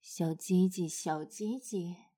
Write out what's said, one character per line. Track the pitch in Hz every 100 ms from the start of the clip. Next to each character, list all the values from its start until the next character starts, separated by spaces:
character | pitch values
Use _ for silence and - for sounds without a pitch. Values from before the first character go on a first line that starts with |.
小 | - - 165
鸡 | 160 - 185 185
鸡， | 185 165
小 | - 175 156
鸡 | 151 - 214 254
鸡 | - 202 170 180 -